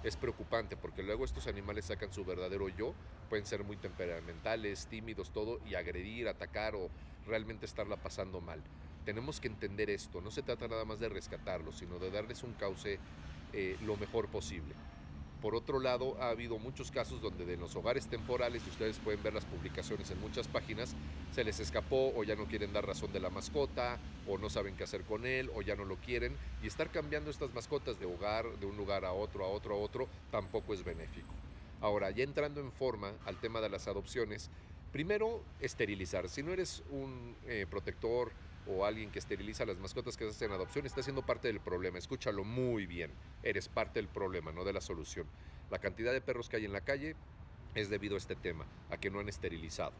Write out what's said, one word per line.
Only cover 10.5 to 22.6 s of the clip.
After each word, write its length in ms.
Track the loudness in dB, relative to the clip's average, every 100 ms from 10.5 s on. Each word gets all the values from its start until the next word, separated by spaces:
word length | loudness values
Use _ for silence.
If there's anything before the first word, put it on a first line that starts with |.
| 0 0
nada 180 | 0 0
más 140 | 0
de 100 | 0
rescatarlos, 720 | 0 -4 -6 -2 -2 -2 -6
sino 180 | -6 -2
de 140 | 0
darles 320 | 0 -2 -4
un 100 | -6
cauce, 460 | -2 0 0 -2 -2 -4 -8 -8 -8 -4
eh, 220 | 0 0 2 0
lo 120 | 0
mejor 300 | 2 2 2
posible. 480 | 0 -2 -4 -4 -8 -10 -10 -10 -8 -8 -2
Por 120 | 2
otro 260 | 2 2 2
lado, 400 | 4 4 2 2
ha 100 | 2
habido 280 | 2 0 -2
muchos 320 | -2 -4 -4
casos 320 | 0 0 0
donde 240 | -2 -2 -2
de 120 | -2
los 180 | -2 0
hogares 320 | 2 2 2
temporales, 560 | -4 0 2 2 2 -4
y 60 |
ustedes 260 | 0 0 2
pueden 240 | 0 2
ver 140 | 2 0
las 100 | -2
publicaciones 640 | -4 -2 -2 -2 -2 -2
en 100 | -2
muchas 280 | -2 -2 0
páginas, 480 | 0 0 -2 -2 -4 -4 -4 -4
se 120 | 2
les 160 | 2 2
escapó 520 | 2 2 6 6 8 6
o 80 |
ya 120 | 2 2
no 100 | 2
quieren 280 | 0